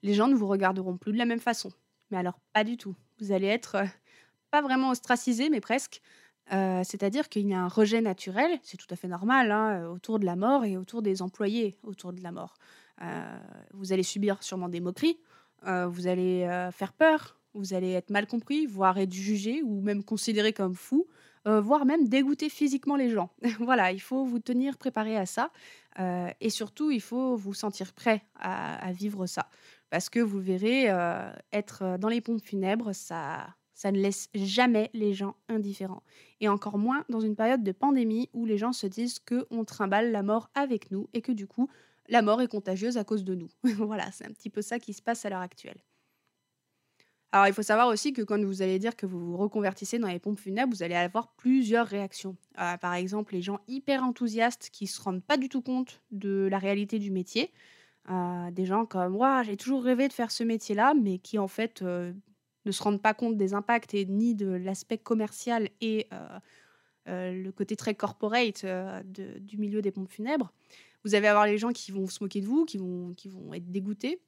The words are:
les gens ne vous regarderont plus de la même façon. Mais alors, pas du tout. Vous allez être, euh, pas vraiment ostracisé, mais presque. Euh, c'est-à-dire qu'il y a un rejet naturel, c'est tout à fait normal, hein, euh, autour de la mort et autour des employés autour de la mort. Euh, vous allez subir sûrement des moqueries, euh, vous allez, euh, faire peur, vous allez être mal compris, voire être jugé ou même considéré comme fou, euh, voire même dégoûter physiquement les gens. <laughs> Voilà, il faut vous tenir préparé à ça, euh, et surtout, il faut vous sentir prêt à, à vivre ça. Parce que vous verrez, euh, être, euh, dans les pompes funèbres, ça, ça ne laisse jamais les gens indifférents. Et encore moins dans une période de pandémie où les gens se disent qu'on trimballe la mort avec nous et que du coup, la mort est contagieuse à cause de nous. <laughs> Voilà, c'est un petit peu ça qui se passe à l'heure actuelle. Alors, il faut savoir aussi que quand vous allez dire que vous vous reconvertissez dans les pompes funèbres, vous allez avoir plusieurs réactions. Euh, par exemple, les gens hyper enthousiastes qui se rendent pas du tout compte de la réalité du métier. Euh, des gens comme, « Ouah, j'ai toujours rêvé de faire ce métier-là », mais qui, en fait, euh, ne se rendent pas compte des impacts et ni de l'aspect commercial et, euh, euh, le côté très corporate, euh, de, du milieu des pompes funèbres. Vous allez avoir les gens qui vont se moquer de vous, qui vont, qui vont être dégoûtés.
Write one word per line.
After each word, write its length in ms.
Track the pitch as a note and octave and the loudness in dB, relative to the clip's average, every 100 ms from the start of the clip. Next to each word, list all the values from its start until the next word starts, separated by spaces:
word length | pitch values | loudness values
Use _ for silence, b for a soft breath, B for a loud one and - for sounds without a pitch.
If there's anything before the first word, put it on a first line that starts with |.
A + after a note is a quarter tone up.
les 120 | G3 | 2
gens 140 | G3+ A#3+ | 4 6
ne 60 | |
vous 120 | C4+ G3+ | 6 4
regarderont 500 | G3 F#3+ F#3+ F#3 F3+ | 4 2 2 -4 -4
plus 160 | - | -2
de 60 | G#3+ | 0
la 80 | A#3 | 0
même 140 | A#3 | 0
façon. 300 | A#3+ A3+ F#3+ - _ _ _ | 0 -2 -6 -14 _ _ _
Mais 60 | F#3 | -4
alors, 240 | F3+ F3 _ | -4 -6 _
pas 100 | G#3+ | 0
du 140 | G#3+ A#3+ | 0 -2
tout. 160 | G3+ F#3 _ _ | -8 -12 _ _
Vous 140 | G3+ | -2
allez 160 | G3 G3 | 0 2
être, 260 | A#3 - | 0 -2
euh, 100 | G3 G3 b b b b b _ | -2 -2 b b b b b _
pas 120 | D4 | 2
vraiment 260 | C#4+ C4 C4 | 4 2 2
ostracisé, 600 | B3 - A#3+ - A3+ D4 | 0 0 0 2 0 2
mais 100 | C4+ | 0
presque. 400 | - B3 - - b b b b _ | 2 -2 -2 -16 b b b b _
Euh, 300 | F#3+ F#3+ F#3 | 0 2 0
c'est-à-dire 440 | F#3 G3+ G3 A#3+ D4+ | -2 -2 -2 0 -2
qu'il 180 | G#3+ G3+ | -2 0
y 60 | |
a 80 | F#3 | 0
un 80 | F3+ | 0
rejet 320 | A3 G#3 A3+ | 4 4 4
naturel, 580 | A3 F#3 - F#3+ D#4 D#4+ | 0 -2 -4 0 2 0
c'est 160 | - F#3 | -6 -18
tout 80 | - | -12
à 80 | F3+ | -10
fait 120 | F#3 | -8
normal, 440 | F3 G3+ C4 A#3 | -4 2 4 4
hein, 300 | G#3 A3 F#3+ | 4 2 -2
euh, 60 | E3 | -6
autour 300 | F3+ - A3 | -10 -2 0
de 60 | |
la 100 | F#3+ | 0
mort 300 | F3 G#3+ C#4 | 2 2 4
et 140 | A3 F#3 | 2 -4
autour 240 | F#3 A#3 | -6 -4
des 180 | G#3 F#3+ | -2 0
employés 560 | F#3 - G3+ A3+ G#3+ F#3 | -4 -2 -2 0 -2 -4
autour 320 | A3 F#3+ F3+ | -16 -14 -12
de 80 | F3+ | -12
la 100 | F3 | -12
mort. 220 | F3+ E3+ _ b b b _ | -12 -12 _ b b b _
Euh, 360 | E3+ - E3+ - - - - | -10 -10 -10 -14 -18 -20 -20
vous 180 | G3 F#3+ | -14 0
allez 100 | F#3+ | 0
subir 400 | F#3 G3+ G3+ G3 | 2 0 0 0
sûrement 280 | - F#3 F3+ | -4 -6 -6
des 100 | F3 | -4
moqueries, 380 | F3+ F#3 D#4+ E4 b b b _ - | -4 0 0 0 b b b _ -4
euh, 200 | F3+ F3+ | -2 0
vous 200 | F3 F3+ | -2 0
allez, 380 | F3+ F#3 F3+ | 2 2 2
euh, 260 | F3 F3+ F3+ | 0 -2 -4
faire 240 | - G3 | -6 -8
peur, 440 | _ D#4+ D#4 - _ _ | _ 6 6 0 _ _
vous 220 | G#3 F#3+ | -10 -4
allez 160 | F#3 F#3 | -2 0
être 180 | F3+ - | -2 0
mal 180 | G3+ G#3 | -2 0
compris, 380 | A#3 - C#4+ | -4 -2 -2
voire 320 | D4+ G3 F#3+ F#3 | 0 2 2 4
être 160 | F#3+ | 0
jugé 500 | F#3 G3 G#3 G#3 C#4 | -2 -2 0 0 -2
ou 200 | C4+ G3+ | -2 -2
même 200 | G3+ G3+ | 0 -2
considéré 520 | G3 G#3+ - G#3 G#3+ | -2 -4 0 2 2
comme 220 | G#3+ F#3+ F3+ | 2 -2 -2
fou, 300 | - C4+ F#4 b b b G#3 | 0 0 0 b b b 2
euh, 140 | G#3+ | 4
voire 240 | G#3 D4 | 6 4
même 240 | C4 E4 B3+ | 6 4 4
dégoûter 400 | C4 C4+ C#4+ D4+ | 4 4 0 -2
physiquement 480 | - D4 C4+ C#4 C#4+ | 0 0 2 0 2
les 140 | B3+ | 2
gens. 200 | A3 F3 _ | 2 -2 _
<laughs> 160 | A#3+ G#3+ | -2 0
Voilà, 320 | A#3+ B3+ F#3 | 2 4 4
il 80 | F#3+ | 2
faut 240 | - C4 | -4 -2
vous 140 | C4 A#3+ | 0 -2
tenir 400 | - B3 C4+ C4 | 0 0 0 -2
préparé 380 | B3+ A#3 G#3+ A3 | -4 -2 -2 -2
à 100 | F3+ | -2
ça, 240 | - D4 B B B B - | -2 -4 B B B B -6
euh, 320 | F#3 F3+ F3 - | -4 -2 -4 -2
et 100 | A3+ | -4
surtout, 400 | - G#3+ - D4+ | -2 -8 -2 0
il 100 | B3+ | 0
faut 360 | - B3 C4 A#3+ | -2 -2 0 0
vous 180 | G3 | -4
sentir 380 | G3 G#3+ - F#3+ | -6 -6 -6 -10
prêt 320 | _ A#3+ G#3+ _ - | _ 0 0 _ -10
à, 400 | F#3 F#3 - - F#3+ | -6 -4 -6 -8 -8
à 60 | |
vivre 340 | F3+ G#3 G3+ F3+ | -6 -6 -4 -6
ça. 220 | - - b b b b | -4 -8 b b b b
Parce 180 | D#3+ - | -4 -2
que 120 | A#3+ | 0
vous 200 | A3+ G3 | 2 0
verrez, 480 | F#3+ F#3 G#3 C4 B3 | -2 0 2 4 4
euh, 420 | F#3 F3 E3+ - - - | 2 0 -2 -8 -14 -6
être, 300 | G#3 G#3 - | -4 -4 -6
euh, 160 | F#3+ F3+ | -4 0
dans 100 | G#3 | 0
les 140 | A#3 | 0
pompes 200 | A3+ A3+ | 0 -4
funèbres, 520 | - G3+ F#3+ A3 A3+ | -2 -2 0 0 -2
ça, 520 | F#3+ - E3 C#3+ D#3+ - - _ | -6 -8 -8 -6 -8 -10 -16 _
ça 180 | - G3+ | -6 -2
ne 60 | G3 | 2
laisse 320 | G3 F#3+ - | 2 0 -6
jamais 540 | G#3 G3 G3 B3 A3 A3 | -4 0 4 6 4 2
les 180 | A3+ G#3 | 0 0
gens 240 | G3 G3 - - | 0 -4 -8 -4
indifférents. 540 | A3+ G3+ G3 F#3+ F#3 b b b b | -4 -4 -6 -10 -10 b b b b
Et 80 | G#3+ | 2
encore 300 | G3+ G#3 G#3 | 2 0 0
moins 260 | A3 C#4 - | 0 0 -2
dans 100 | A#3 | -2
une 160 | A3 G#3 | -2 2
période 260 | A3 C4 | 2 2
de 100 | G3+ | 0
pandémie 580 | F#3 C#4 C4+ A3+ A3 B3+ | 0 2 4 4 0 -2
où 140 | A#3 A3+ | -4 0
les 100 | G#3 | 0
gens 160 | A3+ | 0
se 140 | B3 G3+ | -2 -4
disent 320 | F#3+ A#3+ - | -4 -4 -6
qu'on 460 | - A#3+ - A#3 | -4 -4 -2 -4
trimballe 460 | A3 - G3 G3 A#3 | -6 -4 0 2 2
la 120 | G#3+ | 0
mort 260 | G3 A3 A3 | 2 0 0
avec 360 | C#4 C#4+ A3+ - | -4 0 -2 -4
nous 180 | G3 - | -8 -4
et 80 | A#3+ | -6
que 120 | A3+ | -4
du 140 | A3+ G3 | -4 -4
coup, 220 | - C4 b b b - | -2 -4 b b b 2
la 140 | A#3 | 4
mort 180 | G#3 A3+ | 6 4
est 80 | B3 | 2
contagieuse 480 | G#3+ F#3+ F#3 A3 A#3+ | -2 -4 -2 -2 -2
à 80 | |
cause 180 | G3+ G#3+ | -2 -2
de 120 | F#3+ | -2
nous. 160 | F3+ E3 _ | -6 -6 _
<laughs> 120 | B3+ G#3 | 0 0
Voilà, 340 | G#3 G#3+ - | -2 -2 -6
c'est 120 | - | -8
un 80 | - | -16
petit 160 | A3 A3+ | -12 -8
peu 140 | G#3 | -6
ça 160 | G#3 A#3 | -4 -6
qui 160 | A3 | -8
se 80 | G3+ | -8
passe 240 | - A#3 G#3 | -4 -4 -4
à 40 | |
l'heure 100 | F#3 | -6
actuelle. 420 | F3+ - - - _ _ _ _ _ _ _ _ _ _ _ _ _ _ _ | -8 -12 -20 -20 _ _ _ _ _ _ _ _ _ _ _ _ _ _ _
Alors, 140 | G3 G3 | 6 6
il 60 | |
faut 100 | G3 | 4
savoir 260 | G#3 G#3+ B3 | 2 6 6
aussi 260 | G#3+ D4 | 4 -2
que 80 | B3+ | -2
quand 200 | G3+ G#3 | 0 0
vous 200 | G3+ F#3+ | 0 0
allez 160 | F#3 F#3+ | 0 0
dire 180 | A3 A#3 | 0 -4
que 80 | |
vous 140 | F#3+ F#3 | -6 -6
vous 180 | E3+ F3 | -6 -2
reconvertissez 640 | G3+ A3 G3+ G3 G3 A#3+ | -2 0 -2 -4 -6 -2
dans 100 | G#3+ | -2
les 100 | F3 | -2
pompes 200 | G3+ G3+ | -4 -6
funèbres, 340 | G3 G3 B3+ | -4 -2 0
vous 80 | G#3 | 0
allez 120 | E3+ | -2
avoir 400 | F3 F3 G#3+ A#3 | 0 0 -2 -6
plusieurs 520 | _ B3 C4 A3+ A3+ A3+ | _ 4 4 6 4 2
réactions. 500 | G3+ G3 - F#3+ F3+ _ - | -2 -6 -8 -12 -12 _ -6
Euh, 200 | F3 F3 | -4 -2
par 160 | F3+ | -2
exemple, 400 | F3+ F#3 G#3 G#3 | -2 -2 -4 -4
les 80 | F#3 | -6
gens 180 | F3 G3+ - | -4 -8 -8
hyper 360 | C4 C#4 C4+ | -8 0 0
enthousiastes 680 | B3+ A#3+ A#3+ A3 A#3 A#3+ - | 0 0 -2 2 2 0 -16
qui 140 | - G3 | -10 -10
se 140 | - | -6
rendent 200 | - F3+ | -6 -6
pas 140 | - D4 | 0 0
du 120 | C4 | 2
tout 140 | C4+ | -4
compte 400 | B3 B3+ B3+ - _ | -2 -4 -4 -10 _
de 380 | G3+ G3+ G3 G3 | -8 -2 0 0
la 80 | G3 | 0
réalité 400 | G3 G3+ G3+ A3 | 0 0 0 -2
du 120 | G3+ | -2
métier. 420 | F#3+ F3+ A3 F4 b b b b b - | -2 -2 -2 -2 b b b b b -6
Euh, 400 | F#3 F3 F3+ F3 | -4 -2 -4 -6
des 160 | F3 F#3 | -4 2
gens 180 | G3+ | 2
comme, « 300 | A3+ F#3+ F3+ G3 | 2 0 0 2
Ouah, 280 | C4 C4 | 4 4
j'ai 120 | A3+ G3+ | 2 -4
toujours 280 | B3+ C4+ | -2 0
rêvé 240 | B3 B3 C4+ | 2 4 2
de 40 | |
faire 200 | - A3+ | 0 -4
ce 100 | - | 0
métier-là », 500 | A#3 A3+ - G#3 B3+ D4+ | 0 0 0 4 6 6
mais 180 | G3+ F#3 | 4 0
qui, 180 | - G#3+ | -2 -2
en 80 | F#3+ | -2
fait, 360 | - A3+ - | -2 -6 -4
euh, 300 | F#3 F3 F3 F#3 _ _ _ _ | -4 -4 -6 -10 _ _ _ _
ne 80 | G#3 | -6
se 100 | F#3+ | -2
rendent 180 | G#3 G3+ | 0 2
pas 140 | G#3+ | 2
compte 220 | G#3+ A#3 G#3+ | 2 0 0
des 180 | F#3+ | 0
impacts 400 | G3+ G3+ A#3 A#3 | 0 0 0 0
et 100 | G#3 | -4
ni 300 | F#3+ G3 A#3 | 0 2 2
de 140 | G#3+ G3 | 0 -2
l'aspect 500 | F#3 F#3 F#3+ - A3 | -2 -4 -6 -6 -8
commercial 720 | - A3 G#3+ - - A#3 G#3 _ | -2 -2 -2 -6 -4 -2 -2 _
et, 280 | A3+ G#3+ G#3+ | -2 -2 -4
euh, 260 | F#3+ - F#3+ b b b b b b - | -12 -14 -18 b b b b b b -10
euh, 240 | F3+ F#3 | -8 -6
le 200 | F#3 F#3+ | -6 -8
côté 240 | F#3+ G3 A3 | -6 -4 -4
très 180 | - | -4
corporate, 720 | G3+ G3+ - G#3+ A#3 A#3+ G3 | -2 -4 -2 0 2 2 -2
euh, 360 | F#3+ F#3 F#3+ F#3+ | -6 -6 -6 -10
de, 340 | F#3+ F#3+ G3 - | -12 -14 -12 -14
du 180 | G3+ G#3 | -12 -6
milieu 240 | G#3 G#3+ | -2 0
des 100 | G3+ | -2
pompes 180 | F#3+ F#3+ | -4 -10
funèbres. 420 | - A3 D4+ G#3 b b b b b | -6 -2 -2 -2 b b b b b
Vous 100 | G#3+ | 2
allez 140 | G#3 G#3 | 4 6
avoir 180 | G#3 G#3 | 8 6
les 120 | G#3 | 4
gens 120 | A3+ | 0
qui 220 | A3+ - | -4 -6
vont 160 | G3 F#3+ | -4 -4
se 140 | - | -4
moquer 180 | G3+ G3+ | -6 -4
de 60 | G3 | 0
vous, 180 | C#4 | 2
qui 120 | D#4+ G3 | 0 -2
vont, 380 | F#3 F3+ F3+ | -6 -6 -8
qui 140 | F3+ G3 | -12 -16
vont 260 | F#3 E3+ | -16 -12
être 160 | E3 F3 | -12 -6
dégoûtés. 500 | F#3+ F#3+ G3+ B3+ F4+ | -6 -4 -4 -6 -6